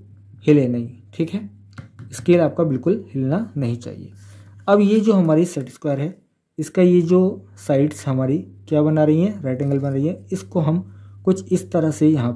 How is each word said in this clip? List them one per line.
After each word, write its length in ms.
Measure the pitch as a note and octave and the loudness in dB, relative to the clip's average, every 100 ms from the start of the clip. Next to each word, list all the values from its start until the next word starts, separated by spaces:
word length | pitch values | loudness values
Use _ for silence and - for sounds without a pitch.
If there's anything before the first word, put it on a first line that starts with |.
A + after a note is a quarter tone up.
| - - - - - | -18 -20 -20 -6 2
हिले 220 | D3 B2 | 4 2
नहीं, 280 | A#2+ A#2 - - | -2 -8 -14 -14
ठीक 160 | - D#3+ | -8 -6
है। 180 | G#3 A3 - - - - - - | -6 -10 -16 -20 -20 -20 -20 -18
स्केल 280 | - - F3 | -6 0 2
आपका 240 | D#3 D3+ | 2 0
बिल्कुल 400 | E3 C3 E3 A3 - | -2 -2 -2 -2 -4
हिलना 400 | C3+ C3 E3+ A3+ D3 | -6 -2 -4 -4 -6
नहीं 200 | B2 A#2+ | -6 -6
चाहिए। 360 | - - - - - - - - - | -10 -16 -18 -20 -20 -20 -20 -10 2
अब 120 | G#3 | 4
ये 200 | G3+ G#3+ | 4 4
जो 120 | G#3 | 4
हमारी 320 | G3+ E3 D#3 | 4 4 2
सेट 240 | F3 - A#2+ | 2 -2 -10
स्क्वायर 320 | - C#3+ C#3 | -8 -6 -4
है, 160 | D3+ F#3 _ _ _ - | -4 -8 _ _ _ -12
इसका 240 | D3+ - | -6 2
ये 180 | F3+ F3+ | 4 4
जो 440 | E3 F3+ F#3 - - - | 4 2 2 -2 -12 -12
साइड्स 480 | - C#3 D3 - - | -2 0 0 -2 -4
हमारी 300 | C3 C3 D#3 - - - | -2 -2 -2 -6 -16 -4
क्या 140 | D3+ | 0
बना 220 | D3+ D#3 | 2 2
रही 180 | D3+ D#3 | 4 2
हैं, 200 | F#3+ G3+ | 0 -2
राइट 200 | C#3+ B2+ | -6 -4
एंगल 160 | C#3 C#3 | -2 -2
बना 100 | C#3 | -2
रही 180 | C3+ D3+ | -2 -4
है, 200 | F#3+ - | -6 -8
इसको 280 | F#3 - - | -10 -6 -2
हम 200 | D3+ E3+ F#3 - - - | 0 -2 -4 -14 -20 -6
कुछ 280 | - F#3+ - | -2 -2 -2
इस 180 | F3+ - | -4 -2
तरह 180 | F3 D#3 | -2 -2
से 180 | D3+ D#3 | 2 2
यहाँ 240 | D#3 A#2+ | 2 -2